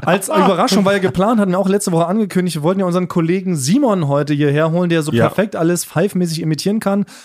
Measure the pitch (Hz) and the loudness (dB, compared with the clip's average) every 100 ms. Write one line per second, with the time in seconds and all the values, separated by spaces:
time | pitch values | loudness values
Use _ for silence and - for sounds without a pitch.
0 | 143 190 - 311 262 175 240 220 190 202 | -2 -2 0 2 2 2 2 2 2 2
1 | 185 170 202 240 196 180 190 208 208 165 | 0 0 0 2 0 0 0 0 0 0
2 | 170 214 208 185 180 151 151 196 180 175 | 0 -2 -2 -2 -2 -2 0 0 0 0
3 | 180 180 165 185 185 165 127 247 269 196 | -2 -2 0 0 -2 -2 0 2 2 0
4 | 143 143 147 147 147 143 160 170 175 165 | 0 0 0 0 2 2 0 0 0 0
5 | 151 117 110 - 202 185 165 175 - 151 | 0 2 2 0 -2 0 0 0 -2 -2
6 | 196 185 175 160 160 151 190 220 202 202 | -2 0 -2 -2 -2 -2 -2 -2 0 -2
7 | - - | -4 -10